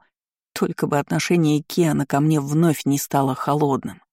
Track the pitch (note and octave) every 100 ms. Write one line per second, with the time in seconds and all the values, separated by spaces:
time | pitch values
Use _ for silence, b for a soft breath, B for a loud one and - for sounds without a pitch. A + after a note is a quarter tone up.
0 | _ _ _ _ _ - E3+ - D#3 D3
1 | - E3 - F3 D3+ D3+ - F#3 D#3+ C#3+
2 | C#3 C#3 D#3 D3+ C#3 D#3 E3+ C#3+ C#3 C#3+
3 | - C#3 C3+ B2+ - D3 C#3+ B2+ G#2+ F2+
4 | _